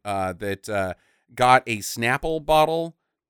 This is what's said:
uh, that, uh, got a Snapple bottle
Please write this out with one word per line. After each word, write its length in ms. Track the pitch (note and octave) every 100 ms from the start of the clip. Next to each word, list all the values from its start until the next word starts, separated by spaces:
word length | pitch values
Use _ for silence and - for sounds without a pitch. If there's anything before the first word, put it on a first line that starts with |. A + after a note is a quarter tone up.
uh, 280 | G#2 G2 F#2+
that, 360 | F2+ G2+ G2 -
uh, 260 | G2+ F#2+ F2+ _ _ _
got 280 | A#2+ B2+ B2+ B2
a 80 | A2
Snapple 680 | - - A#2 C#3 D#3+ D#3+
bottle 520 | D3 D#3 D#3 E3 E3 - _ _ _